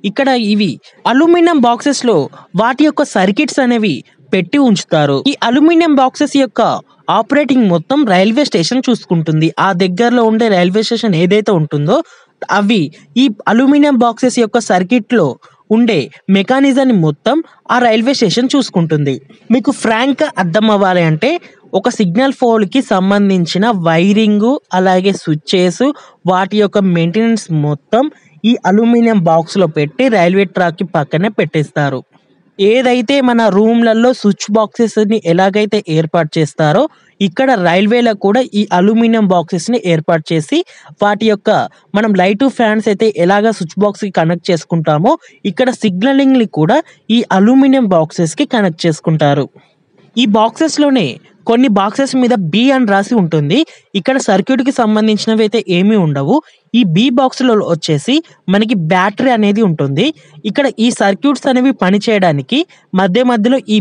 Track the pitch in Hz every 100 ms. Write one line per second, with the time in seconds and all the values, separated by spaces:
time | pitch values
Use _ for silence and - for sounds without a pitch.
0 | 202 196 269 254 208 208 202 113 - _
1 | - 254 330 349 339 320 240 233 285 269
2 | 240 185 135 - - 170 226 254 302 294
3 | 277 208 190 208 302 - 254 233 214 131
4 | - _ _ 190 180 285 262 196 - 160
5 | 147 139 - 285 233 262 302 339 339 277
6 | 254 - 294 277 254 - 202 110 - _
7 | - 185 220 285 294 262 214 170 - 277
8 | 254 180 196 226 294 202 165 254 254 233
9 | - 170 160 156 160 - 185 185 190 180
10 | 240 247 226 220 233 185 180 202 220 226
11 | 226 165 175 208 220 185 151 147 147 262
12 | - - _ _ - 190 202 226 147 -
13 | - 226 269 208 - 214 269 294 294 254
14 | 240 226 254 247 220 240 226 185 180 247
15 | 208 240 147 113 - _ - 220 240 185
16 | 117 - - 196 196 262 277 262 262 214
17 | 156 147 - 302 330 _ - 233 240 220
18 | 233 285 214 240 254 285 233 185 165 156
19 | 143 131 - - - 254 - - 220 226
20 | 269 262 302 - 185 185 220 208 196 180
21 | 165 156 247 349 - _ - 190 247 -
22 | 190 175 277 254 247 226 196 269 - 190
23 | 190 202 202 190 165 180 220 202 165 165
24 | 190 208 214 208 220 285 - 185 190 185
25 | 190 185 - 156 - 190 180 175 262 285
26 | - _ 170 185 190 208 202 208 190 170
27 | 165 202 233 226 - 160 147 147 _ 220
28 | 302 - _ _ 220 247 - 202 233 233
29 | 233 214 165 165 160 196 175 156 147 -
30 | 262 214 175 190 196 - 175 170 180 165
31 | 143 160 208 214 165 160 147 - 143 131
32 | - _ _ _ _ - 196 240 254 247
33 | 226 277 254 233 226 190 220 233 233 226
34 | 247 254 208 196 - 214 214 - 226 214
35 | 208 220 175 170 190 196 214 202 - 160
36 | 160 175 156 165 151 - 156 175 302 _
37 | _ - 202 160 269 233 175 175 208 240
38 | 233 208 196 220 247 208 208 180 196 226
39 | 233 226 202 180 165 180 190 240 180 160
40 | 156 165 - 165 151 302 - - - 156
41 | 202 208 220 208 214 175 110 - _ 196
42 | 220 190 185 202 277 - 226 214 214 196
43 | 220 208 - 202 220 214 160 - 208 202
44 | 208 180 160 175 - 170 - 170 160 151
45 | 202 330 - _ 202 175 254 226 214 180
46 | 247 269 269 262 220 - 160 269 - -
47 | - 226 - 190 208 269 269 269 226 175
48 | 160 - 165 - 285 240 196 160 170 151
49 | - 156 147 143 127 - _ _ _ _
50 | _ 226 233 214 220 226 320 - 294 262
51 | 151 - _ _ - 233 262 202 196 214
52 | 269 262 247 240 165 202 254 262 233 196
53 | 196 240 170 160 143 226 320 - _ 202
54 | 214 262 247 190 202 262 240 233 220 214
55 | 220 208 - 220 220 226 - 175 196 214
56 | 165 139 139 277 - _ _ 226 208 160
57 | 262 247 262 - 262 214 - 170 - 151
58 | 185 294 - _ - 196 220 226 160 185
59 | 190 208 262 233 208 208 214 151 139 139
60 | 262 - _ - 214 202 277 - 233 -
61 | 196 196 277 269 277 254 262 - 185 202
62 | 233 214 180 143 131 262 349 _ _ 185
63 | 190 196 254 240 214 262 - 214